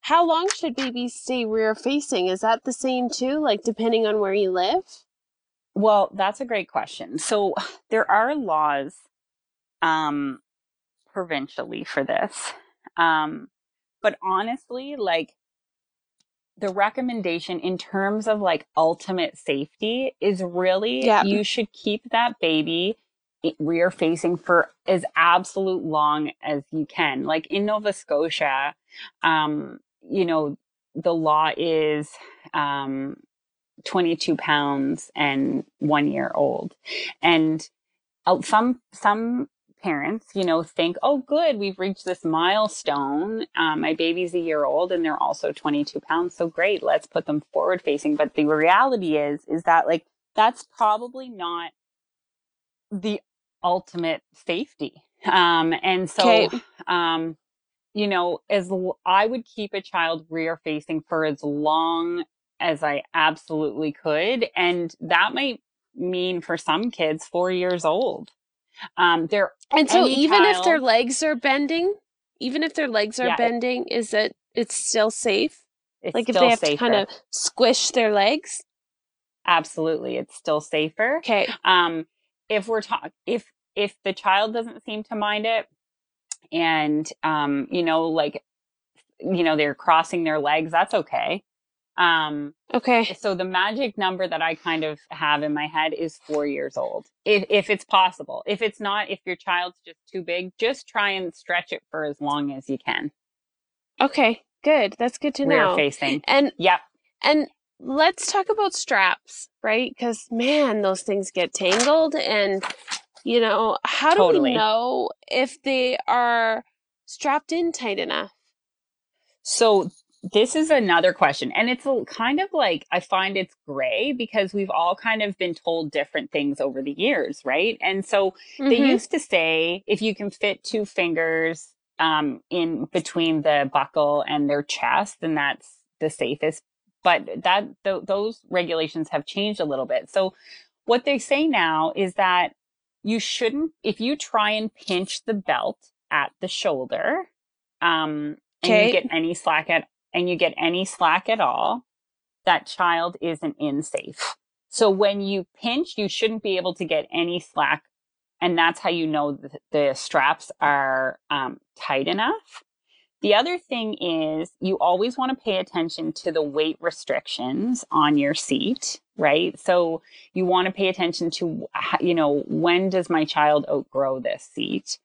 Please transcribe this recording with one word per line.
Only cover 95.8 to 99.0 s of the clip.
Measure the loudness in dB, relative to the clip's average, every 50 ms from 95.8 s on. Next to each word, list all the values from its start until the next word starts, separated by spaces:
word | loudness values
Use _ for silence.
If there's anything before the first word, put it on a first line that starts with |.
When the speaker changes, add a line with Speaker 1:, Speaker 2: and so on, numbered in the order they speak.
| -2 -2 -2
Speaker 2:
is | -4 -6 -6 -8 -12 _
four | -6 -4 -4 -2
years | -2 -4 -6 -6 -6 -6
old, | -6 -8 -6 -6 -10 -12 _ _ _ _
if, | 2 2 2 2 2
if | 2 2 2 2
it's | -2 -4 -2
possible. | _ 4 4 4 4 0 -4 -14 -12 -10 -10 -6
If | -6 -4 -2
it's | -2 -4 -4 -4
not, | -6 -4 -2 -2